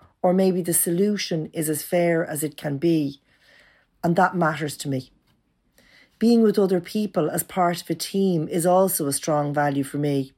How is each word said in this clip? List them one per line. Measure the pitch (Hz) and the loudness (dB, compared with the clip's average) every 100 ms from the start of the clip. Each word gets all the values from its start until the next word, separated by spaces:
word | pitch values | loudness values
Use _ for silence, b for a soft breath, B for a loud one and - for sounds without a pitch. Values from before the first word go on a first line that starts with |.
| b _ | b _
or | 185 | 0
maybe | 185 190 185 | 4 2 2
the | 175 | 0
solution | 170 - 170 202 208 - 170 156 | -2 0 0 0 0 -4 -6 -6
is | - 156 | -6 -4
as | 151 | -4
fair | - 175 170 165 - | -2 0 2 0 -2
as | 151 | -4
it | 151 - | -8 -8
can | 151 139 | -8 -2
be. | 170 160 143 139 b b b b b b b _ | 0 2 0 -6 b b b b b b b _
And | 175 175 | 0 2
that | 185 185 | 2 2
matters | 160 156 156 - | -2 -2 -6 -8
to | 147 | -6
me. | 131 - _ _ _ _ _ _ b b b b - | -6 -8 _ _ _ _ _ _ b b b b -2
Being | 220 233 | 4 6
with | 220 202 | 4 4
other | 190 185 | 2 2
people | 175 214 208 - 151 | -2 -4 -4 -2 -2
as | 165 | -2
part | - - 175 175 | -4 0 0 0
of | - | -6
a | 165 | -6
team | - 196 196 175 156 | -4 0 2 0 -2
is | 170 170 | 0 2
also | 180 190 185 147 | 4 4 0 -2
a | |
strong | 139 - 147 147 | -4 -2 -2 0
value | 143 147 139 | 0 0 -2
for | 139 143 | -4 -4
me. | 147 139 135 | -2 -2 -4